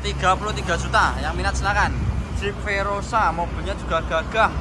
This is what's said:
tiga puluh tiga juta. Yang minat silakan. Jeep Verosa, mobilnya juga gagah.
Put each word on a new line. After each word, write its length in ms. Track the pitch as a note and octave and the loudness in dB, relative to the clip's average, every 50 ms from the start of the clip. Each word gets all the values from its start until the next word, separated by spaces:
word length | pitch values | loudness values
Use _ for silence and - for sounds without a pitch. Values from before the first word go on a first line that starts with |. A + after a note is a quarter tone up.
| - | -4
tiga 320 | - - - F#3+ F3+ F#3+ | -4 -2 2 4 4 4
puluh 160 | F#3 G#3 G#3+ | 2 0 -2
tiga 240 | G#3 G#3+ - F3+ E3+ | -4 -2 -2 -2 -2
juta. 400 | E3 - - A3+ G#3+ F3+ C#3 A#2+ C3 C#3 | -2 0 2 4 4 4 4 2 0 -2
Yang 100 | D#3 E3+ F3 | -2 -2 -2
minat 160 | F#3 G3 F#3+ | -2 -2 -2
silakan. 400 | - G3 G3 - G#3 F3+ D#3 - - - - - - - - - | 0 0 0 2 2 2 2 0 0 -2 -2 -2 -2 -2 -4 -4
Jeep 160 | - G3+ G3+ G3+ - | -4 -2 -4 -4 -4
Verosa, 720 | - G#3 G3 G3 G3 G3+ G3+ G3+ - - A#3+ A3 G3 E3 | -4 -2 -2 0 0 -2 -2 -4 -2 0 2 2 4 2
mobilnya 400 | D#3+ F3 E3+ - - - E3+ G3+ G3+ - | 2 0 -2 -2 -4 -4 -4 -4 -4 -4
juga 240 | - D#3 E3 E3 D#3+ | -2 -2 0 0 0
gagah. 480 | - E3 D#3+ D#3+ - A3 A3 G#3 E3 D#3 - | 0 0 0 0 0 2 2 2 2 2 0